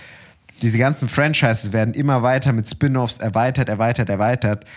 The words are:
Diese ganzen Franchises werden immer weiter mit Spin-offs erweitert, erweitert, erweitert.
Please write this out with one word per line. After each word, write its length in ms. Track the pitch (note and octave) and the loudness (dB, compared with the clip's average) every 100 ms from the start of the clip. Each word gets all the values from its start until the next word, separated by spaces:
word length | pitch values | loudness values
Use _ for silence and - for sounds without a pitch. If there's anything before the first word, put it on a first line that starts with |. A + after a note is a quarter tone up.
| - - - _ _ - | -20 -20 -20 _ _ -4
Diese 160 | A#2 A2+ | 0 2
ganzen 300 | C3 D3 C3 | 2 0 -2
Franchises 640 | - D3+ D3+ B2 A2+ G#2 | 0 0 2 2 0 -2
werden 220 | A2 A2 | 0 0
immer 280 | C#3 C#3+ B2 | 0 0 2
weiter 300 | B2 C3 C3+ | 2 2 2
mit 160 | A2+ G#2 | 0 -2
Spin-offs 500 | - C#3+ C3 A#2+ - | -2 0 0 -2 -4
erweitert, 520 | A2 G#2+ B2+ C3 A#2 | -2 0 0 0 -2
erweitert, 400 | G#2 A#2 A#2 G#2 | 0 0 0 -2
erweitert. 560 | G2 G#2+ B2 G#2 G#2 - | 0 0 0 -2 -2 -8